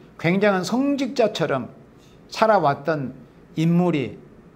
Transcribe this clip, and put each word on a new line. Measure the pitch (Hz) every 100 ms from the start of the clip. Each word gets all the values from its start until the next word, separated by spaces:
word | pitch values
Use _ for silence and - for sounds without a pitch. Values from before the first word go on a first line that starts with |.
| - -
굉장한 | 165 190 208 185
성직자처럼 | 175 247 285 277 254 - 214 - 143 135 110 - - - - - -
살아왔던 | - 220 202 147 139 165 151 123 - - - - -
인물이 | 165 170 180 156 113 - - - -